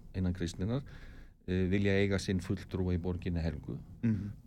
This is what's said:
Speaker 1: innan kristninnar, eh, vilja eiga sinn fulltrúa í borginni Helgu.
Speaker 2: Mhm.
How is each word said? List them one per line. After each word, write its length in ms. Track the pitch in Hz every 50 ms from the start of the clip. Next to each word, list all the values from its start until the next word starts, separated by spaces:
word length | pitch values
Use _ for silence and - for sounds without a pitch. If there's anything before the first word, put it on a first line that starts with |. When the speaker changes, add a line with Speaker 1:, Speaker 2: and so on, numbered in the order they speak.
| - - -
Speaker 1:
innan 200 | 95 92 90 87
kristninnar, 480 | 90 87 82 - - 92 107 123 139 135 - - - - - - - - - - - -
eh, 240 | - 92 92 92
vilja 260 | 90 95 104 98 101 98
eiga 240 | 98 101 98 101
sinn 240 | 92 - - 98 90
fulltrúa 540 | 90 - 98 - - - - 95 92 90 90
í 20 |
borginni 420 | 87 87 90 90 90 - 92 87 82
Helgu. 380 | 80 82 78 69 - - - - - - -
Speaker 2:
Mhm. 340 | - - 113 107 92 101 101 - - -